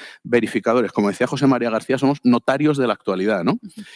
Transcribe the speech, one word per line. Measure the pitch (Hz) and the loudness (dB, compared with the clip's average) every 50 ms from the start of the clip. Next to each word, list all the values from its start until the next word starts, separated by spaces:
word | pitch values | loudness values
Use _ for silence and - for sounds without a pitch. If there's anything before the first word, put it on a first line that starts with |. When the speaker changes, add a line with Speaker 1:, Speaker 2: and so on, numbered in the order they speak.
| - - - - | -20 -20 -20 -18
Speaker 1:
verificadores, | - - 117 120 110 107 - 117 98 117 113 127 117 95 | -4 0 0 2 2 0 -2 -2 0 0 2 2 0 0
como | - - 104 104 | 0 0 0 0
decía | 101 - 123 | 0 -2 -2
José | 127 - 131 143 135 | -4 -2 0 2 2
María | 131 120 120 120 | 2 2 0 -2
García, | 110 110 - - 127 135 | -2 -2 -2 -2 -2 0
somos | - 135 147 - - | 0 0 0 0 2
notarios | 127 120 117 - - 131 139 151 151 151 139 | 2 2 2 2 0 0 2 2 2 2 2
de | 127 | 0
la | 117 104 | 0 -2
actualidad, | - _ - 95 92 95 104 107 95 82 | -2 _ -4 -2 0 0 0 0 0 0
¿no? | 123 185 | 0 -2
Speaker 2:
Ujú. | 247 - 190 - - 202 - - | -2 -4 -10 -16 -18 -18 -18 -20